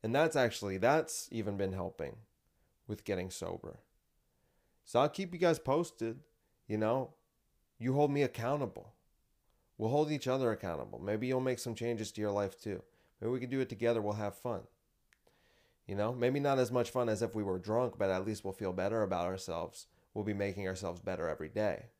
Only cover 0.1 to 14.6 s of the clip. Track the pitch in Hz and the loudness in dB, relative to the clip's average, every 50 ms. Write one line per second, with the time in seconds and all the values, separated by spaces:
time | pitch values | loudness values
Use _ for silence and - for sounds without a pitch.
0.1 | 117 135 156 165 160 147 127 117 98 - - 101 95 95 92 120 143 160 156 156 | 4 4 4 4 4 4 2 2 2 0 -4 -2 -2 2 4 6 6 6 2 0
1.1 | - - - - - 113 107 104 101 98 98 95 95 95 87 87 80 - 80 69 | -4 -8 -8 -6 -6 -4 -2 -2 -2 0 -2 -2 -2 -4 -6 -6 -6 -6 -8 -8
2.1 | 55 113 - _ _ _ _ _ _ _ _ _ _ _ _ - 107 104 - - | -8 -12 -18 _ _ _ _ _ _ _ _ _ _ _ _ -10 -10 -8 -4 -4
3.1 | 101 92 90 95 - - - 87 87 85 - - - - _ _ _ _ _ _ | -2 -2 -2 -6 -8 -6 -6 -6 -6 -8 -10 -12 -14 -16 _ _ _ _ _ _
4.1 | _ _ _ _ _ _ _ _ _ _ _ _ _ _ _ - - 117 135 147 | _ _ _ _ _ _ _ _ _ _ _ _ _ _ _ 2 4 6 6 6
5.1 | - - 196 180 175 170 180 170 165 - - - 135 156 175 170 - - 113 113 | 4 0 -6 -4 0 4 4 4 4 4 2 2 2 2 2 -2 -4 -4 -4 -4
6.1 | 113 135 143 _ _ _ _ _ _ _ _ _ 107 107 110 107 117 135 131 123 | -4 -6 -12 _ _ _ _ _ _ _ _ _ 0 2 4 4 4 2 0 -4
7.1 | - _ _ _ _ _ _ _ _ _ _ _ _ _ 113 123 131 143 147 147 | -8 _ _ _ _ _ _ _ _ _ _ _ _ _ -2 0 4 4 4 4
8.1 | 139 143 143 135 - - 113 120 139 147 139 110 - - 101 104 - _ _ _ | 4 4 2 2 0 -2 -2 0 0 0 -2 -4 -6 -10 -16 -16 -20 _ _ _
9.1 | _ _ _ _ _ _ _ _ _ _ _ _ _ _ 110 110 123 147 156 156 | _ _ _ _ _ _ _ _ _ _ _ _ _ _ -2 0 2 2 2 2
10.1 | 156 143 - 127 127 135 135 117 110 95 - 92 85 76 62 52 - 58 73 101 | 0 -2 0 0 0 2 2 2 0 0 -2 -4 -4 -4 -6 -8 -10 -8 -4 -2
11.1 | 104 107 117 127 131 127 127 131 127 120 - 123 117 107 117 117 120 110 110 101 | -2 -2 0 0 0 0 2 0 -2 -2 -4 -6 -6 -4 -2 -2 -2 -2 -4 -6
12.1 | - - 107 107 101 101 101 98 - - - 110 98 87 - _ _ _ _ _ | -4 -2 -2 0 2 2 0 0 -2 -6 -8 -6 -6 -6 -8 _ _ _ _ _
13.1 | _ _ 104 110 123 131 117 127 131 135 131 123 123 95 113 117 117 117 104 104 | _ _ -4 -2 -2 -2 -4 -2 -2 -2 -2 -2 -2 0 2 2 2 4 2 0
14.1 | 104 107 107 101 98 - - 123 117 95 | -2 -2 -2 -4 -4 -4 -6 -4 -4 -4